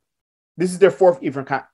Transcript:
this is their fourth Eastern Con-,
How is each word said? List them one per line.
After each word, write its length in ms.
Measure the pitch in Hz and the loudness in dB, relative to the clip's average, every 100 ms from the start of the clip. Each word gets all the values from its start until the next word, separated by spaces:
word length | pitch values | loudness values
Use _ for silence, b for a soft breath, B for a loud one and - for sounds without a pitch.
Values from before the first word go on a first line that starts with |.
| _ _ _ _ _ - | _ _ _ _ _ -6
this 160 | 180 | -4
is 60 | 180 | 2
their 120 | 185 | 2
fourth 320 | 175 185 175 | 4 2 2
Eastern 220 | 151 135 131 | -4 -8 -8
Con-, 180 | 135 - | -8 -8